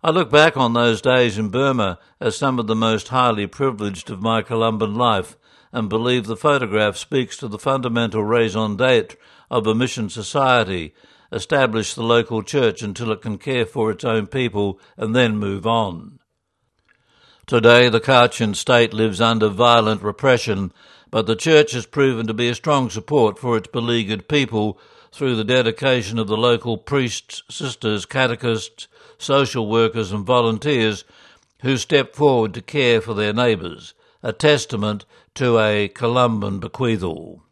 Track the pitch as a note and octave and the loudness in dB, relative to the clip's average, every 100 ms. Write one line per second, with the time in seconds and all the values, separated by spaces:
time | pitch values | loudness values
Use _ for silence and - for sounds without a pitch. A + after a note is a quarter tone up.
0 | E3 E3 D3 D3 D#3+ C3+ B2 A#2 A#2+ A2 | 2 0 4 6 6 4 0 2 2 2
1 | C3+ B2+ A#2+ G#2 G#2+ A2 C#3 B2+ G2+ F2 | 2 4 2 0 -4 0 0 0 -2 -4
2 | _ _ G#2 A2 C#3+ B2+ A2 A2 A2+ A2 | _ _ -4 -2 -2 -2 -2 0 0 0
3 | - B2+ B2 G#2+ G2+ - C3+ G#2+ G#2 F#2 | -2 0 2 0 -4 -2 -4 -2 -8 -8
4 | - F#2+ A2 A2+ - A2+ A2+ A2 G#2+ G#2+ | -12 -6 -2 -2 -2 -2 0 0 -4 0
5 | B2 G#2 F2+ - _ _ _ B2+ G#2+ G#2+ | 0 0 -4 -14 _ _ _ -8 -4 -2
6 | A#2+ B2+ G#2 A2 D3+ C#3+ A#2 G#2 G#2 G2+ | 0 -2 -2 -2 0 0 0 0 0 -2
7 | - C#3 B2 - B2 G2+ - C3+ B2 A#2 | -4 -4 -4 -8 -12 -6 -2 -2 -2 -2
8 | A2+ A2 G#2 A#2 A2+ G2+ G#2+ G2+ C3 B2 | -2 -2 0 0 0 0 -4 0 2 2
9 | G2 - _ _ _ A#2+ A2 A2 B2+ - | 0 -12 _ _ _ -2 0 0 -2 -4
10 | G#2 A2+ G2+ C#3+ C3 B2 G2+ F#2 D#2 _ | -8 -8 -6 0 2 2 2 -4 -8 _
11 | _ _ _ A#2 - C#3+ C3 A2+ G#2+ - | _ _ _ -10 -2 0 2 0 -4 -6
12 | A2+ A#2 A2 A2+ G2 C#3+ A#2+ F2+ A2 F#2 | 2 2 2 -6 -4 0 0 0 -8 -8
13 | A#2 G#2+ A2+ G2+ - C3 A2+ - A2 G#2 | -6 -6 -6 -8 -4 -4 -4 -2 -4 -2
14 | B2+ A2 G2+ C3+ B2 G2+ G2+ F#2+ _ - | -2 -2 -2 -4 -4 -2 -4 -4 _ -8
15 | G#2+ A#2+ A#2+ G#2+ G2+ G2 A2 A#2 G#2 E2+ | -2 2 2 0 -4 -4 0 0 0 -6
16 | - - _ _ _ _ _ _ _ _ | -16 -20 _ _ _ _ _ _ _ _
17 | _ _ _ _ - C3 A2+ A#2+ B2 A2+ | _ _ _ _ -2 4 8 8 6 4
18 | A#2+ B2+ A#2+ - A2+ G2+ - B2 A#2 G#2+ | 4 4 4 2 -2 -2 2 4 4 2
19 | A2 F#2+ A2+ A2+ G#2+ G2 A#2+ A#2 A2 G#2+ | -2 2 0 2 0 4 4 6 4 0
20 | G#2 G2+ C3+ B2 - G2 F#2+ _ _ _ | -4 -2 2 2 0 -4 -4 _ _ _
21 | _ G#2+ A2+ A2+ E3 D#3 D3 B2+ A2+ D3 | _ -4 -2 -2 4 4 4 -2 -8 0
22 | C3+ A#2 A2+ A2 A#2+ A#2+ - C#3+ B2 F#2+ | 0 0 -4 -2 -4 -4 0 0 0 -6
23 | - D3 A2 G2 B2+ A2+ F#2 - A#2 A#2+ | -2 2 2 0 -4 -4 -4 -6 -2 -2
24 | G2+ G#2+ - D3 B2+ A2 G#2 G2+ _ _ | -2 -6 -2 -2 0 -2 -4 -6 _ _
25 | _ - C#3 A#2 G#2 B2+ A2+ A2+ C3+ B2+ | _ -6 -4 -2 0 0 0 -2 -2 -2
26 | G2+ A2+ G#2 A2 A#2+ A#2 A#2+ A2 - C#3+ | -2 -6 -4 0 2 0 -2 -8 -4 -2
27 | B2+ - - - _ - C#3 - A2+ G#2 | -2 -6 -12 -18 _ -10 -10 -6 -4 -4
28 | - C3+ C3 F#2+ A#2+ A2 - _ - _ | -4 -2 -2 -2 -4 -4 -6 _ -20 _
29 | - _ - C#3 C3+ B2+ G#2+ A2+ A2+ A2+ | -20 _ 0 0 0 -2 -2 2 2 0
30 | G2+ G#2 G2 B2 A#2 A2 D3 C3+ A2 G2+ | -6 -6 0 2 2 -2 -2 0 0 -2
31 | - _ - _ _ _ B2+ C3 - D3 | -10 _ -20 _ _ _ -4 -2 2 0
32 | B2+ - D3 B2+ A2 F2 - D3 B2+ A#2 | 0 2 2 4 0 -4 -8 -2 2 2
33 | A2 G#2 G#2 G#2+ B2 G#2+ E2+ E2 - _ | 0 -4 -2 0 0 0 -4 -14 -20 _
34 | _ _ - G#2 D3+ C#3+ - A2+ G#2+ G#2 | _ _ -10 0 2 2 0 -4 -4 -4
35 | - _ _ - B2+ A#2 G#2+ G#2 G2+ - | -10 _ _ -4 2 4 4 2 -2 -2
36 | A#2 B2 B2 A2 G2+ G2 G2+ - B2+ A2 | -2 2 2 0 -4 -6 -10 -4 -2 -2
37 | F2+ D#2+ E2 E2+ _ | -4 -8 -12 -20 _